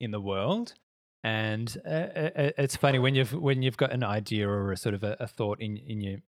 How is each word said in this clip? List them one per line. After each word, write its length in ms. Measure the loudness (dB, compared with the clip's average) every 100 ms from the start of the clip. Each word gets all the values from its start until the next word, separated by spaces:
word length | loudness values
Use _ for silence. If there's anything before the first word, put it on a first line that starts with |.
in 100 | -6
the 100 | -4
world. 540 | -2 0 0 0 -2 -10 _ _ _ _
And, 520 | -2 0 0 -2 -4 -6 -4
uh, 20 |
uh, 420 | -2 -2 -2 -2 0
uh, 140 | 0 2
it's 180 | -2 2
funny 220 | 4 4
when 160 | 4
you've, 180 | 4 2
when 300 | 2 2 4
you've 140 | 2 2
got 160 | 2
an 100 | 2
idea 460 | 0 0 0 0 2
or 240 | 2 0
a 40 | 0
sort 180 | -2
of 100 | -2
a, 120 | -2 -4
a 60 | -6
thought 320 | -2 -2 -2
in, 160 | -4 -6
in 240 | -6 -4
your, 180 | -4 -6